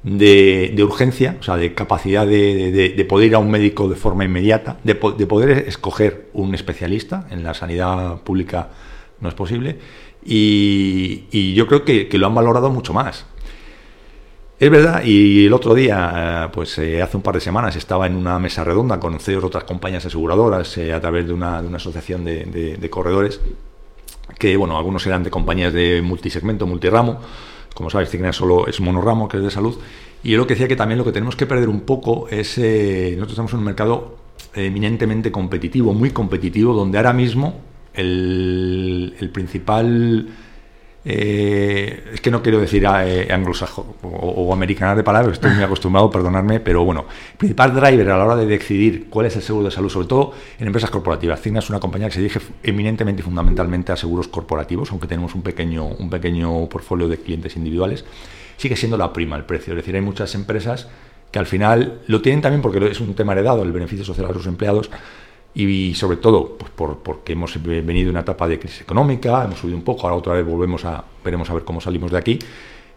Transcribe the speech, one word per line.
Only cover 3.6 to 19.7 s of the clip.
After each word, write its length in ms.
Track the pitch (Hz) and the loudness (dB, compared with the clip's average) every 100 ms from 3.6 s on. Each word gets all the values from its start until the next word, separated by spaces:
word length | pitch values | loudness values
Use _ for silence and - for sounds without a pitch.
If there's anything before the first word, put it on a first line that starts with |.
| 104 101 98 | 2 2 -2
de 60 | |
forma 300 | - 107 92 | 0 0 0
inmediata, 540 | 95 90 104 110 - 120 | 0 2 2 2 0 -4
de 140 | 107 101 | -2 0
po-, 160 | 107 | 0
de 140 | 107 92 | 0 2
poder 240 | 104 135 135 - | 4 4 2 0
escoger 600 | - 95 - 107 - - | -6 -4 0 0 0 -8
un 200 | - 98 | -4 -2
especialista. 760 | 92 - 85 87 110 - 190 147 | -4 -6 -6 -4 -4 -4 -10 -8
En 140 | 90 | -8
la 100 | 82 | -8
sanidad 680 | 80 85 85 90 92 90 87 | -8 -6 -2 -2 -2 -4 -6
pública 480 | - 92 85 87 82 - - - - - | -4 -2 -2 -6 -8 -12 -20 -20 -20 -10
no 80 | 85 | -8
es 60 | |
posible. 440 | - 90 120 135 - - - - - - | -6 -4 -4 -4 -8 -14 -20 -20 -16 -2
Y, 1000 | 110 107 104 101 98 98 92 92 98 - | 2 4 4 4 2 2 0 -2 -6 -4
y 240 | 107 95 | -2 2
yo 120 | 95 113 | 2 4
creo 180 | 143 | 4
que, 240 | 143 113 - | 4 2 2
que 100 | 95 | 2
lo 80 | 95 | 2
han 80 | |
valorado 340 | 113 117 120 135 | 4 4 4 2
mucho 240 | 127 - | 0 -2
más. 340 | 92 - - - - - - - - - - - - - - - - | -2 -2 -6 -14 -16 -14 -16 -20 -20 -20 -20 -20 -20 -20 -20 -20 2
Es 120 | 143 | 8
verdad, 320 | 151 160 170 | 8 8 4
y 420 | 117 101 101 101 101 | 4 8 8 8 8
el 60 | |
otro 220 | 127 117 | 6 4
día, 720 | 120 127 101 87 85 82 85 80 | 4 4 2 0 -2 -2 -2 -4
eh, 40 | |
pues, 260 | 85 82 - | -6 -6 -4
eh, 240 | 80 82 | -2 -2
hace 140 | 90 98 | -2 -2
un 60 | |
par 100 | 98 | -2
de 60 | 92 | -2
semanas 340 | 87 101 113 | -2 -2 -2
estaba 320 | 82 - 92 92 | -4 -2 0 0
en 80 | |
una 240 | 92 90 90 | 0 -2 -2
mesa 240 | 87 - | -2 -4
redonda 380 | 80 95 123 92 | 0 0 0 -2
con 180 | 85 80 | -4 -6
ceos 240 | - 95 | -4 -2
de 40 | 90 | -2
otras 160 | 92 | -4
compañías 420 | - | -8